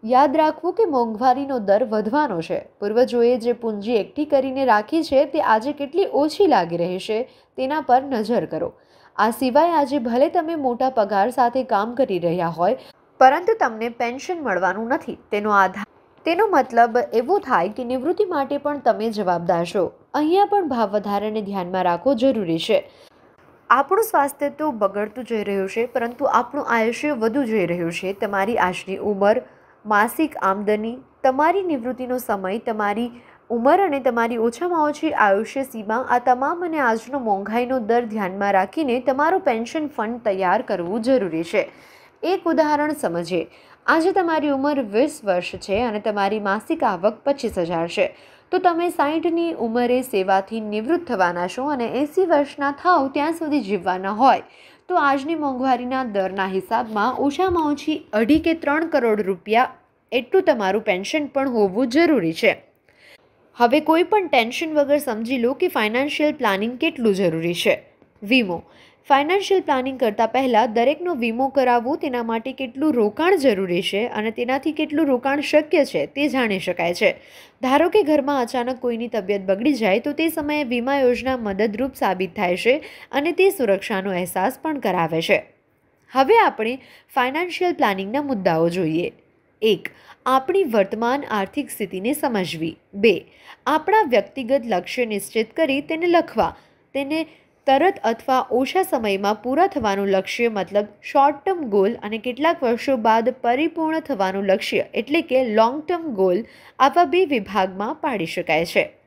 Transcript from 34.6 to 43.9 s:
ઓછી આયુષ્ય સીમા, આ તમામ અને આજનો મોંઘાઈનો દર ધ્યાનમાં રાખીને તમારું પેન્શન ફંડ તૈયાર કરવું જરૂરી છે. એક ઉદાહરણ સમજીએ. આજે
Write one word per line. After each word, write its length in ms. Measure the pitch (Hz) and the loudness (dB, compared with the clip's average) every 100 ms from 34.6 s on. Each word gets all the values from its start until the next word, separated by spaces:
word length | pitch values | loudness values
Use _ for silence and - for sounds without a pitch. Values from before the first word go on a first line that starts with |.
| 349 349 | -2 0
ઓછી 280 | 302 294 320 | 0 0 -2
આયુષ્ય 520 | - 214 196 220 277 | 2 4 4 0 -6
સીમા, 440 | 262 226 208 220 262 | -6 -8 -4 -4 0
આ 80 | 247 | 0
તમામ 460 | 240 247 277 349 | 2 2 2 -2
અને 140 | 349 320 | -4 0
આજનો 400 | 254 226 233 277 | 0 0 -2 -6
મોંઘાઈનો 600 | 226 196 202 226 247 262 | -2 -2 -2 -2 0 -2
દર 260 | 208 233 | 2 0
ધ્યાનમાં 480 | 240 214 190 190 202 | 0 -4 -4 -2 0
રાખીને 480 | 196 196 - 302 240 | 2 0 -2 -2 0
તમારું 400 | 247 285 311 370 | 0 2 2 2
પેન્શન 480 | 370 226 233 320 302 | 0 -2 -2 -6 -6
ફંડ 320 | - 214 240 | -4 -6 -4
તૈયાર 420 | 233 190 185 202 | -4 0 2 0
કરવું 380 | 247 196 170 214 | 0 -4 -2 -2
જરૂરી 440 | 226 262 196 160 | 2 2 2 -4
છે. 240 | 170 208 - - - - - _ | -2 -2 -2 -6 -20 -20 -20 _
એક 180 | 311 370 349 | -4 -2 0
ઉદાહરણ 460 | 320 302 294 302 | 0 2 0 -2
સમજીએ. 540 | 302 196 170 165 175 - - _ _ | -2 -4 -4 -4 -4 -6 -12 _ _
આજે 260 | - | 0